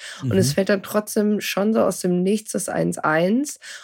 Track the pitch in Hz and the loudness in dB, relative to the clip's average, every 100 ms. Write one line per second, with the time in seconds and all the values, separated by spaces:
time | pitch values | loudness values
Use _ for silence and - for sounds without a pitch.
0 | - - 131 190 143 170 196 196 - 214 | -16 -6 0 2 4 2 2 0 0 -4
1 | 208 220 208 208 - 185 214 220 196 - | -2 0 2 0 -2 0 2 2 2 0
2 | 180 180 185 214 - 208 - 170 170 - | 0 2 2 0 -2 -6 -4 -2 -2 0
3 | 156 156 180 240 294 - - - | 0 2 2 2 -2 -8 -16 -18